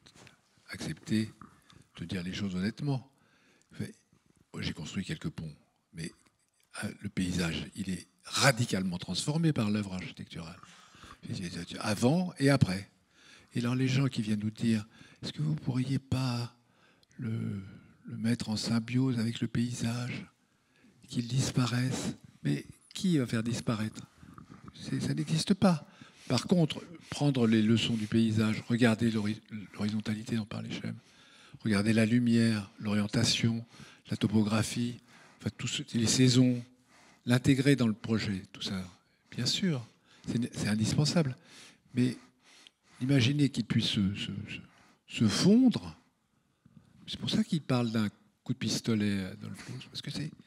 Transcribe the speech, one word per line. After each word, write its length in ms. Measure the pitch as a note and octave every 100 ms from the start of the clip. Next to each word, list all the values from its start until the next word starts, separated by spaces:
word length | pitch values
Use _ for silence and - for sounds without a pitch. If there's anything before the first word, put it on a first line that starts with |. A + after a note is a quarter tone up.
| - - - _ _ _ -
accepter 640 | - - D#3 - A2 A2 - - _ _ - _ -
de 80 |
dire 180 | E2+ F#2
les 100 | F2+
choses 220 | F#2 G2+
honnêtement. 560 | F2+ G2+ - C#3+ C3+ - _ _ _ _ _ _
Enfin, 140 | - G2+ - _ _ _ _ _
moi, 100 | -
j'ai 100 | -
construit 320 | - D2 G2
quelques 260 | F2+ D#2 E2
ponts, 240 | - D#2+ D2 _ _ _
mais, 200 | E2 F2 - _ _ _ _ _ -
euh, 80 | G#2+ -
le 80 | G#2
paysage, 580 | - F2+ F2 E2+ D#2+ -
il 160 | - F#2+
est 160 | F2 - _
radicalement 720 | - - C3+ A#2 A#2+ G2 F#2 F2
transformé 540 | - F2+ - D#3+ E3
par 180 | C#3+ G#2+
l'œuvre 240 | G#2+ G2
architecturale. 640 | F#2 - - G2 - E2 F2 - - - - - - - A2+ F2+ F2 F2 F2+
Avant 520 | A2 F#2+ A#2+ F3 F3+ -
et 120 | C#3
après. 400 | C#3 - F#2+ G2+ _ _ _ - - _
Et 60 | A#2+
alors, 140 | A#2+
les 140 | B2+ C3
gens 180 | C3+ C3+
qui 160 | -
viennent 180 | G#2+ G#2+
nous 100 | G#2+
dire, « 360 | - A#2 A2 G#2+ - - -
Est-ce 100 | -
que 100 | -
vous 120 | D3+
pourriez 440 | D3+ - B2+ B2+ C3+
pas 560 | - B2+ C3 A#2+ A#2+ _ _ _ _ _ _ -
le, 460 | A2+ A2+ A2 G2+ F#2+ - - _
le 120 | - A#2
mettre 320 | A2+ A#2+ A2
en 80 | G#2+
symbiose 640 | - A#2 A2+ B2+ C3+ A#2+
avec 220 | A2+ A#2
le 80 | A2+
paysage, 800 | A#2+ A#2+ A#2 A#2 A#2+ B2 - - _ _ _ _ _ - _ -
qu'il 180 | B2 A#2
disparaisse ? » 880 | C3+ B2+ - A#2+ B2 B2+ - - - - -
Mais 200 | D3 C#3+ - - _
qui 240 | - F#3 D#3
va 80 | A#2
faire 160 | A#2
disparaître ? 600 | A#2 B2 - G#2+ A2 - - - - - - - -
C'est, 260 | - - C3+
ça 140 | B2
n'existe 400 | C#3+ D3 D#3+ -
pas. 320 | G3 G3 D#3+ - - - - -
Par 180 | B2 -
contre, 360 | F3+ D#3 - - - -
prendre 360 | - D3 C3 A2+
les 160 | A2+
leçons 320 | G#2+ A2+ -
du 120 | A2+ G#2+
paysage, 560 | A2+ A2+ A2 A2 G#2+ -
regarder 420 | A#2 A#2+ G#2+ A#2
l'hori-, 300 | A2 G#2 G#2+ - G#2+ F#2
l'horizontalité 600 | - G#2 G#2+ G#2+ G#2+ A2 A#2
dont 80 |
parlait 260 | G#2 A2 A2+
Chem, 260 | A#2 A#2 A2+ - _ - - - -
regarder 320 | A2 G2+ G#2+
la 140 | A2+ A2
lumière, 640 | B2 A#2+ A#2 A2+ G#2+ G2 -
l'orientation, 840 | G#2+ G#2 G2+ A#2+ A2+ - A2+ A2+ A#2 - - - -
la 60 | -
topographie, 840 | G#2 G#2+ G#2 A2 A2+ A#2+ A#2+ A#2+ _ - - -
enfin, 120 | - -
tout 120 | B2
ce, 140 | - C#3+
les 120 | - A2
saisons, 580 | C3 B2+ B2 B2+ A#2+ A#2+ _ _ - - _ A#2
l'intégrer 500 | B2 C#3+ C3 C3+ C3
dans 100 | A#2
le 80 |
projet, 480 | G#2 - A2 G#2 F#2+ G2
tout 100 | -
ça, 220 | - G2 F#2 - _ _ -
bien 160 | - C3
sûr, 400 | - F#3+ C3+ A2 _ _ _ -
c'est, 280 | - B2 -
c'est 120 | G2+
indispensable. 680 | G#2+ A2 - D3 E3+ C#3 B2 - - - - _
Mais 220 | B2+ B2+ A#2 - _ _ - - _ _ -
imaginez 480 | B2+ C#3 A2+ D3 C#3
qu'il 160 | -
puisse 220 | A2 A2+ G2+
se, 280 | A2+ F#2+
se, 180 | G2+ - G2+ -
se, 720 | - - _ _ _ - -
se 100 | A2
fondre. 680 | - E3 A3+ C4 - E2+ - _ _ _ _ _ _ _ - _ - -
C'est 120 | -
pour 120 | -
ça 120 | -
qu'il 180 | G#3+ E3
parle 280 | - B2+ A#2
d'un 180 | A2+ G#2 - _ _
coup 80 | -
de 60 | -
pistolet, 680 | A2 - - G#2+ G#2 G2 F#2
Adolphe 420 | G#2 G#2+ G2+ -
Loos, 200 | B2+ -
parce 120 | -
que 80 | -
c'est, 200 | - D3+ -